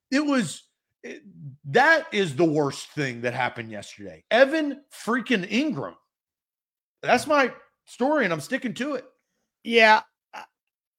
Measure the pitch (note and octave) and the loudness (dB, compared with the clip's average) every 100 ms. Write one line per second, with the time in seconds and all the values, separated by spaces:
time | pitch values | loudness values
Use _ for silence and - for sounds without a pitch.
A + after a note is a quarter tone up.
0 | - C4 D4+ C4 E3 - _ _ _ _ | -4 -2 2 0 0 -8 _ _ _ _
1 | A#3+ B3 G3+ E3 D3 - C#3+ F3 D4 D#4+ | -18 -18 -20 -18 -18 -16 -2 2 4 4
2 | D#4 G#3 F#3 C3 E3+ D3+ C#3+ - - D3 | 2 -2 -2 2 2 2 -2 -4 -12 -6
3 | C3+ A#2 A#2+ B2 B2 - A2+ G#2 - - | -6 -4 -6 -2 -4 -4 -12 -12 -14 -16
4 | G2 - - A3+ C4+ D#4+ D4 C4 _ - | -18 -16 -2 4 4 2 -4 -8 _ -14
5 | - B3 A3 A3+ F3 G#3+ D#4 D3+ G2 E2 | -4 -4 -2 -4 -2 -2 -2 -4 -8 -12
6 | _ _ _ _ _ _ _ _ _ _ | _ _ _ _ _ _ _ _ _ _
7 | C#3+ A#3+ C#4+ D4 B3+ - _ _ _ - | 2 2 4 2 2 -2 _ _ _ -4
8 | C4 D4+ G3+ D#3+ - C4 B3+ D#3 C#4 C#4 | 0 2 0 -2 -4 -6 -6 -6 -6 -6
9 | - _ _ _ _ _ A3+ A#3 A3 G#3+ | -10 _ _ _ _ _ 0 4 6 6
10 | - _ _ - - _ _ _ _ | 2 _ _ -20 -20 _ _ _ _